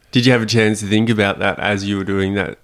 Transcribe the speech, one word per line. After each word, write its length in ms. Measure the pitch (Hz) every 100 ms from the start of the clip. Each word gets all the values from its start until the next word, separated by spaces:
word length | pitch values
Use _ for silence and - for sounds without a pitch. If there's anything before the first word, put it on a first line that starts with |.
| _
did 140 | 127 123
you 60 |
have 100 | 120
a 40 | 110
chance 320 | 113 107 107
to 80 | 101
think 220 | 107 113
about 300 | 107 101 -
that 200 | 98 87
as 260 | 95 104 98
you 120 | 101
were 60 |
doing 300 | 98 98 95 101
that? 220 | 82 -